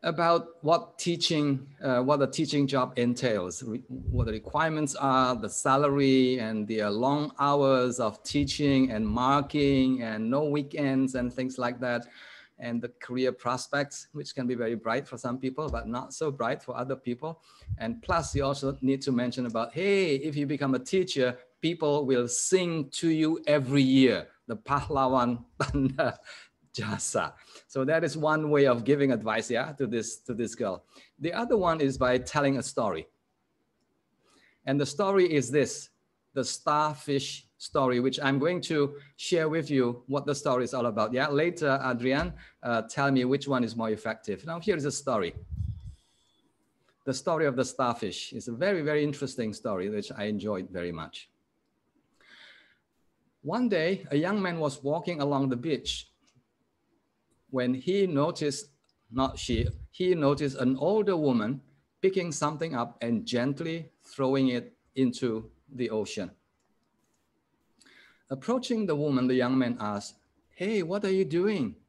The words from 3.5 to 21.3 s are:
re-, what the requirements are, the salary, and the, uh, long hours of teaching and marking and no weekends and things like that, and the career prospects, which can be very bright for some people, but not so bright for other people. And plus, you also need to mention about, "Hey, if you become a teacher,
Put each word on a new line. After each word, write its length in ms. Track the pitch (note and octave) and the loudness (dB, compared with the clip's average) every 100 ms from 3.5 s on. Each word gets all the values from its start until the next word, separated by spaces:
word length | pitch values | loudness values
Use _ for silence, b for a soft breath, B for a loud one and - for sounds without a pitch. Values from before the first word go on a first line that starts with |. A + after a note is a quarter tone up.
| F2 | -8
re-, 180 | B2 A2+ - | -8 -8 -8
what 380 | C3 - A2 A#2 | -10 -4 0 0
the 60 | |
requirements 640 | A2 - D3 D#3+ D#3 D3+ | -2 -6 0 0 0 -2
are, 400 | - C#3 C3 B2+ | 0 2 4 4
the 140 | B2 G#2+ | 2 -4
salary, 880 | - D3 C3+ D3 C#3 C#3 C3 B2+ B2+ | -2 2 4 4 4 6 6 6 2
and 300 | A2 A2 G#2 | -2 -4 -2
the, 140 | A2 | 0
uh, 80 | G#2 | 0
long 420 | G#2 B2+ C#3+ D3 - | 2 2 2 -2 0
hours 580 | C#3+ C#3+ C#3 C3+ B2+ A#2 | 2 4 4 4 2 0
of 240 | A2+ G#2 | -2 -2
teaching 680 | - C#3+ C#3 - C#3+ C3+ C3 | -4 -2 0 0 4 4 4
and 120 | A2 | 2
marking 960 | A2 A2 B2+ C#3 C#3 D3 C#3+ C3+ C3 C3 | -2 0 2 2 2 2 4 4 4 2
and 280 | A2+ G#2+ A2 | -2 -4 -2
no 140 | C3+ | 0
weekends 720 | D3+ D3 C#3 D#3+ C#3+ C3+ C3 C3 | 0 -2 -4 -2 0 2 0 0
and 160 | B2 | -4
things 260 | A#2+ B2+ C3 | -4 -6 -2
like 220 | B2 A#2+ | -4 -2
that, 260 | B2 A#2+ A#2+ B B B B _ | -2 -4 -6 B B B B _
and 200 | A#2+ A#2 | -6 -4
the 100 | A#2+ - | -6 -12
career 320 | - B2 B2+ | -8 -2 0
prospects, 760 | B2+ B2 B2+ - C#3+ C#3+ - - | -2 -4 -4 -2 -2 -2 -8 -14
which 240 | D3+ - - | -12 -10 -6
can 100 | B2 | -4
be 80 | |
very 220 | B2 A#2 A#2 | -2 -2 -2
bright 300 | A2+ A#2 - | -2 -4 -4
for 120 | B2 | -10
some 180 | B2+ B2+ | -6 -4
people, 320 | C3 C3 D3+ | -6 -4 -6
but 200 | A#2 A2+ | -6 -6
not 260 | A#2+ C3 | -8 -8
so 160 | - D#3 | -6 -6
bright 320 | C#3 A#2 C3+ | -2 -4 -4
for 140 | - A#2 | -6 -8
other 180 | C3 | -6
people. 480 | C3 - A#2+ D#3 D#3+ B B B - | -6 -6 -6 -8 -12 B B B -6
And 220 | A2+ A#2 | -6 -6
plus, 360 | - F3 D3+ C#3+ | -2 -2 0 -2
you 80 | |
also 340 | C#3 C#3+ C3+ C3+ | -2 0 -4 -2
need 220 | C3 C3+ | 0 0
to 80 | C3+ | 0
mention 360 | B2 B2 A#2+ B2 | 0 0 -2 -4
about, 260 | A2+ A#2+ | -2 -4
"Hey, 420 | D3+ F#3+ G3 F#3 | -2 0 2 2
if 220 | C#3 D3+ D3 | 0 -2 -4
you 100 | C#3+ | -2
become 300 | D3 C#3 C3 | 0 0 0
a 20 | |
teacher, 580 | B2+ F#3+ F#3 C#3+ B2+ | 2 0 0 2 0